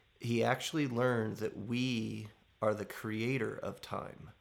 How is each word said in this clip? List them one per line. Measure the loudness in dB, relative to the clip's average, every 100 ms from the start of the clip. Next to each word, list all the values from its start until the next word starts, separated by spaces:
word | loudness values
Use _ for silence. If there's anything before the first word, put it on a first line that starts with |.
| _ -6
he | 0 4
actually | 4 2 0 0 0
learned | 2 4 4 0 -2
that | -4 -4 -2
we | 0 2 0 -2 -4 -8 -14 _ _
are | 2
the | 2 -2
creator | -6 -2 0 2 2 0 -2
of | -6 -6
time. | -6 -6 -6 -10 -16 -18